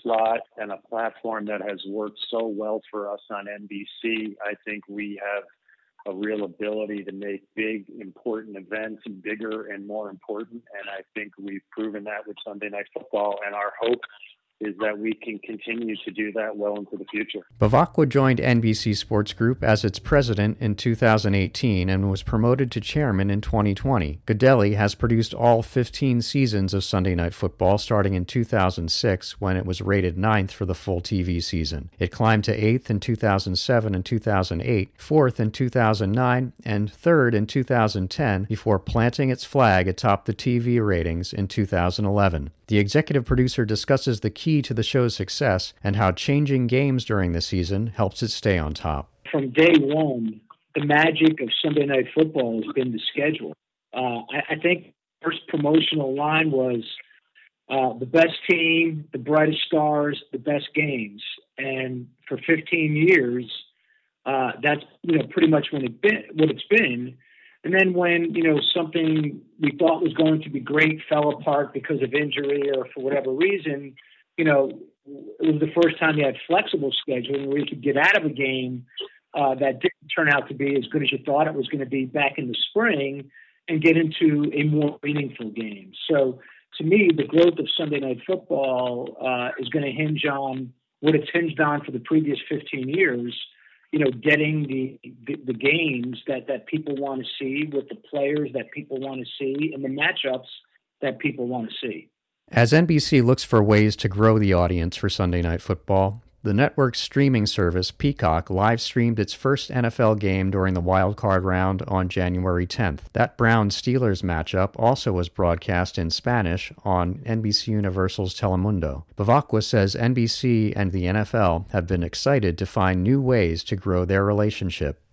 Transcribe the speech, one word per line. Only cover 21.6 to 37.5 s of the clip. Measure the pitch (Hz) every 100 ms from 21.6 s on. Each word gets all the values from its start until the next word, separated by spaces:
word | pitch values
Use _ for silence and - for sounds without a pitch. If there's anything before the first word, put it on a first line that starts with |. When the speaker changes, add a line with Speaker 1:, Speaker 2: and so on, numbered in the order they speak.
| 127 92 92
Speaker 2:
and | 95 98
was | 95
promoted | - 113 120 127 127
to | 110
chairman | - 151 139 95 101
in | 101
twenty | - 110 104
twenty. | 98 131 120 76 76
Gaudelli | - 107 131 127 101 104
has | 101
produced | - 117 113 113
all | - 120 113
fifteen | - 131 120 - 139 120
seasons | - 143 127 104 95
of | 98
Sunday | - 98 92 87
Night | 85
Football, | - 92 - 92 101
starting | - 107 98
in | 92
two | 90 123
thousand | 113 110 92 92 82
six, | - 117 92 - -
when | 98 92
it | 90
was | 90
rated | 95 98 90 85
ninth | 107 107 98
for | -
the | 92 87
full | - 90
T | - 98
V | 90 87
season. | - 87 76 76 73 -
It | 92
climbed | - 113 110
to | 104
eighth | 104 107 123 -
in | 101
two | - 113
thousand | 110 98 98 92
seven | - 120 107 92
and |
two | - 113
thousand | 110 98 92 82
eight, | 123 110 95 -
fourth | - 151 131 -
in | 107
two | - 123
thousand | 127 110 107 98
nine, | 113 127 123 127 -
and | 117 104 104
third | - 170 165 120
in | 110
two | 107